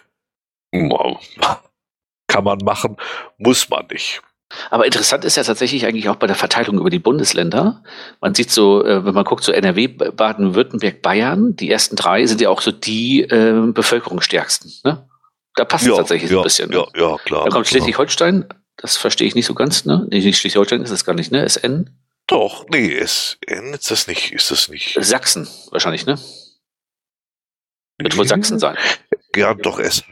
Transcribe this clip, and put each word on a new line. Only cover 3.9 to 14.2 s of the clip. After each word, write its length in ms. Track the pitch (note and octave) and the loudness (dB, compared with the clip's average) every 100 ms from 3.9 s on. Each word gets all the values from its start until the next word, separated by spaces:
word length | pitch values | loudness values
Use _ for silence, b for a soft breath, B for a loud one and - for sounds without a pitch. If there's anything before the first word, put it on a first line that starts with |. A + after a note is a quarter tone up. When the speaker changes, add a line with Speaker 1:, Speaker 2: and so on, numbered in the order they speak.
Speaker 1:
nicht. 300 | - - - _ _ _ B B | -10 -8 -10 _ _ _ B B
Speaker 2:
Aber 160 | A#2 A#2 | 2 2
interessant 400 | B2 G#2+ - - | 2 0 0 0
ist 100 | - | 0
ja 80 | |
tatsächlich 420 | B2+ G#2+ B2 C3+ A2+ | 0 0 0 0 -2
eigentlich 220 | A2+ G#2 | -2 -2
auch 80 | G2+ | 0
bei 120 | G#2 | 0
der 100 | G2 | 0
Verteilung 400 | - A#2 A#2 G2 | 0 0 0 2
über 100 | E2+ | 2
die 100 | F2 | 2
Bundesländer. 840 | G#2+ D3 - - F2 A#2+ G3 A#3+ B B B B | 2 2 0 0 0 2 0 -2 B B B B
Man 120 | - | -2
sieht 160 | G2 - | -2 0
so, 360 | A2+ G2+ G2+ G#2+ | 4 6 6 4
äh, 180 | G2 | 2
wenn 100 | G2 | 2
man 120 | C#3 G3 | 0 0
guckt, 180 | - | 0
so 80 | - | 0
N 140 | D#3 F#3+ | 2 2
R 100 | G#2+ | 2
W, 120 | A#2+ | 0
Baden-Württemberg, 1120 | - - - A2 G#2+ G2 F#2 - A2 G#2 - | -2 -4 0 0 2 2 2 0 0 -4 -2
Bayern, 560 | - G2 B2 F3+ A#3 F#3 | 0 0 0 2 0 0
die 120 | G2 | -2
ersten 280 | A2 - G#2+ | 0 0 -2
drei 280 | F2 G2 B2+ | 0 2 2
sind 120 | G#2+ | 2
ja 80 | G2+ | 2
auch 140 | F#2+ | 2
so 100 | - | 0
die, 520 | - - A2 A#2+ C3+ | -4 -6 -4 0 2
äh, 500 | B2 A#2 A2+ A2 A2+ | 2 4 4 4 2
bevölkerungsstärksten, 1000 | A2+ - A#2+ - F2+ | 2 0 0 -2 -4